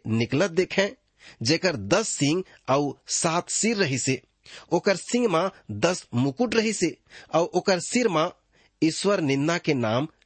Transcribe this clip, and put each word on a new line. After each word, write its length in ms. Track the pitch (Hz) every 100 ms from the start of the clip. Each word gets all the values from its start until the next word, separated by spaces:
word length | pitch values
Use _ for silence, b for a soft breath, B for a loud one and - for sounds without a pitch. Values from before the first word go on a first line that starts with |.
| -
निकलत 440 | 110 117 135 190
देखे, 460 | 165 180 - 196 - _ _ B B
जेकर 340 | 113 165 185 135
दस 320 | 98 185 214
सींग 340 | - 143 175 185 b b
और 340 | 135 143 - -
सात 440 | - 170 170 -
सिर 260 | - 220 214
रही 220 | 165 131
से। 240 | - 131 - _ B B B
ओकर 240 | 170 202 185
सींग 300 | - 240 233
में 240 | 165 196 B B
दस 380 | 104 165 185 -
मुकुट 400 | 120 135 131 240
रही 180 | 226 220
से 240 | 208 165 - _ B B
और 100 | 156 175
ओकर 340 | 180 - 180
सिर 280 | - 240 226
में 220 | 160 170 - _ b b -
ईश्वर 380 | 160 - 190 202
निंदा 380 | 147 139 151 175
के 160 | -
नाम 340 | 131 113 117 156 _